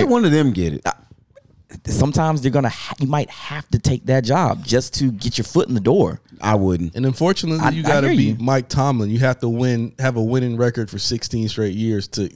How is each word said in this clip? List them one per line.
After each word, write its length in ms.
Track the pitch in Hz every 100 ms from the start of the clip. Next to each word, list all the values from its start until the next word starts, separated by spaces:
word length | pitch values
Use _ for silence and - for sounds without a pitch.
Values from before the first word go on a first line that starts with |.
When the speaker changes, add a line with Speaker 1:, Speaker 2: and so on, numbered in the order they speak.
Speaker 1:
let 80 | 285
one 160 | 240 202
of 60 |
them 200 | 151 143
get 220 | 92 85
it. 80 | 71 -
Speaker 2:
I, 80 | - _ - _ _ _ _ _ - -
sometimes 540 | - 139 156 160 156
they're 100 | 131
gonna 180 | 135 131
ha-, 240 | - - -
you 80 | 135
might 220 | 147 131
have 380 | - - 151 -
to 100 | -
take 260 | - 127 -
that 180 | 131
job 400 | 117 143 160 - -
just 280 | 120 135 -
to 160 | 135
get 260 | 104 117 -
your 80 | 110
foot 220 | 170 -
in 60 |
the 60 | 120
door. 400 | 98 180 92 78 _ -
Speaker 1:
I 140 | 101 107
wouldn't. 400 | 95 90 85 113
Speaker 3:
And 100 | 131
unfortunately, 580 | 127 165 190 165 160
Speaker 2:
I, 60 | 160
Speaker 3:
you 120 | 160
Speaker 2:
I 40 | 156
Speaker 3:
gotta 200 | 147 139
Speaker 2:
hear 80 | 302
Speaker 3:
be 60 | 107
Speaker 2:
you. 100 | 107
Speaker 3:
Mike 280 | 120 135 127
Tomlin. 420 | - 139 127 104
You 100 | 117
have 200 | 131 127
to 100 | 120
win, 440 | 117 127 117 117 -
have 200 | 131 120
a 40 |
winning 340 | 110 131 127 117
record 320 | 120 117 110
for 80 | 101
sixteen 480 | - 117 - 117 110
straight 260 | - 104
years 340 | 95 113 107 -
to, 180 | - 98